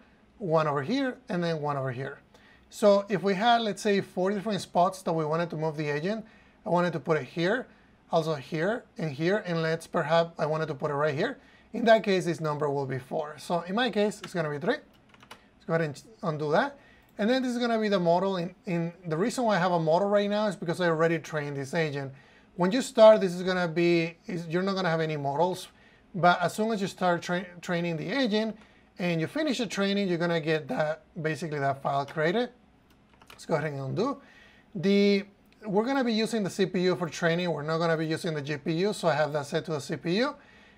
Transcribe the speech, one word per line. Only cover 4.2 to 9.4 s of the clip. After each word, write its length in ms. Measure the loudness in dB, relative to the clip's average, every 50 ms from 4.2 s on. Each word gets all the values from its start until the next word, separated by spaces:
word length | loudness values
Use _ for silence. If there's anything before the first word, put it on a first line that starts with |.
| 0 0
different 300 | 0 -2 -2 -4 -4 -4
spots 400 | -4 -2 2 2 2 2 0 -2 -4
that 100 | -2 0
we 120 | 0 0
wanted 240 | 0 0 -2 -2 -2
to 40 | -4
move 200 | -4 -4 -4 -4
the 100 | -4 -4
agent, 380 | -2 -2 -2 -2 -2 -4 -4 -8 -14 -20 -20 -20 _ _ _ -4
I 40 | 0
wanted 240 | 2 2 2 2 0
to 60 | -2
put 160 | -2 0 0
it 80 | 0 -2
here, 420 | -4 -4 -2 0 0 0 0 -4 -8 -14 _ _ _ _ _ _ -2
also 240 | 0 0 0 0 -2
here, 500 | -4 -6 -6 -4 -2 0 0 -2 -4 -6 _ _
and 140 | -6 -6 -6
here, 320 | -4 -2 0 0 0 0